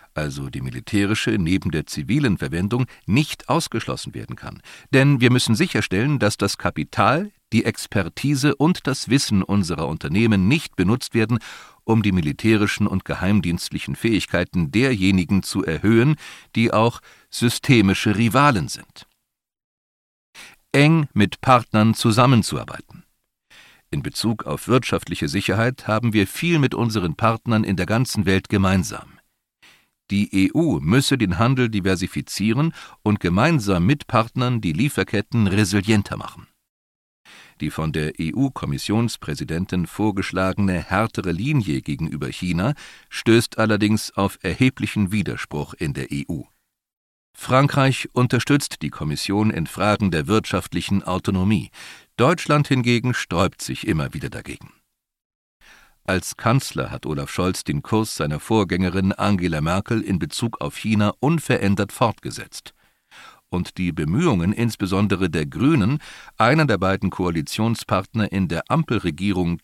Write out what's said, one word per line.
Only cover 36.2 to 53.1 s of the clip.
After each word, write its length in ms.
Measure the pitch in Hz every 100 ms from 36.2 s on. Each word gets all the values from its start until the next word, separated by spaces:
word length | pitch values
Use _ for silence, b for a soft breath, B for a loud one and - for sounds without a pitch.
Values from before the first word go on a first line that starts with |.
| - - - _ _ _ _ _ _ _ - B B B
Die 100 | 76
von 220 | - 78
der 260 | 76 76 -
E-U-Kommissionspräsidentin 1700 | 82 110 135 - 69 69 - 107 117 - - 73 76 80 92 92 82
vorgeschlagene 960 | - 107 98 - 90 92 90 98 87
härtere 480 | - 92 110 - 87
Linie 500 | 85 127 151 98 67
gegenüber 480 | - - 80 76 -
China 460 | - 90 85 110 151 B B B
stößt 480 | - 117 117 - -
allerdings 520 | 110 104 107 107 - -
auf 220 | 98 -
erheblichen 720 | 90 85 131 - 107 107 95
Widerspruch 600 | 107 80 58 - 73 73
in 180 | - 80
der 180 | 69 64
E 140 | 69 69
U. 180 | 76 - _ _ _ _ _ _ _ _
Frankreich 720 | - - 127 143 143 135 127 -
unterstützt 680 | - 123 123 - 143 - -
die 80 | 73
Kommission 600 | - 76 71 - 98 107
in 160 | 82 78
Fragen 440 | - 101 104 101
der 160 | 80 73
wirtschaftlichen 760 | 107 - 95 - 92 - 98
Autonomie. 680 | - 92 - 95 95 107 - B B B B -
Deutschland 520 | 127 175 - 147 143
hingegen 460 | 131 120 120 120